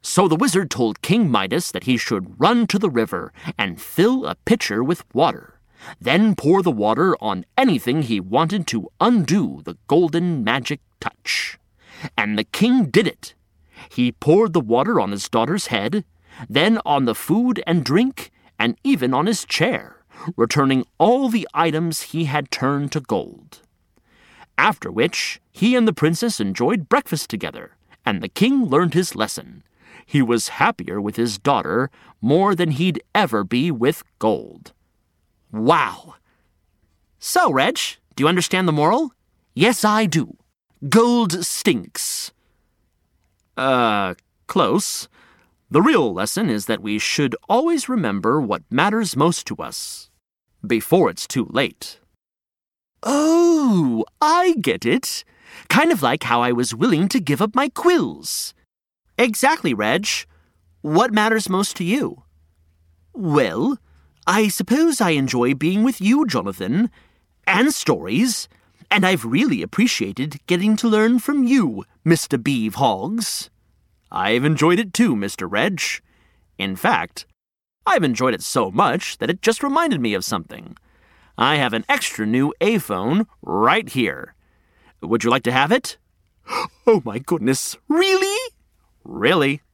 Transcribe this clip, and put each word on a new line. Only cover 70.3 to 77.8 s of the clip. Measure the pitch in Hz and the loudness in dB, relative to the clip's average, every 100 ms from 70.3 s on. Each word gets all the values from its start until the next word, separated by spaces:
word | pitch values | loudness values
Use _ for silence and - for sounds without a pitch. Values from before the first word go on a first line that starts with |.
| 143 - | -8 -4
getting | 175 208 214 | 0 2 2
to | 233 | 2
learn | 214 220 247 | 2 4 2
from | - 285 | 0 0
you, | 247 269 165 101 - _ | 2 2 2 -2 -14 _
Mister | 160 165 - 131 | 2 2 2 -2
Beeve | 117 131 110 | -2 -2 -2
Hoggs. | - 127 95 135 226 214 - - _ _ _ _ _ _ | 0 0 0 -4 -4 -6 -8 -12 _ _ _ _ _ _
I've | 92 95 120 | -4 0 2
enjoyed | 147 156 156 180 | 2 2 4 2
it | 214 | 0
too, | - 226 113 | 2 2 2
Mister | 101 - 92 | -4 -6 -4
Reg. | 101 160 185 - - _ _ _ _ _ - | 0 0 -2 -6 -8 _ _ _ _ _ -8
In | 196 190 | -8 -2
fact, | 202 143 82 - - _ _ _ _ _ | 0 0 -2 -12 -20 _ _ _ _ _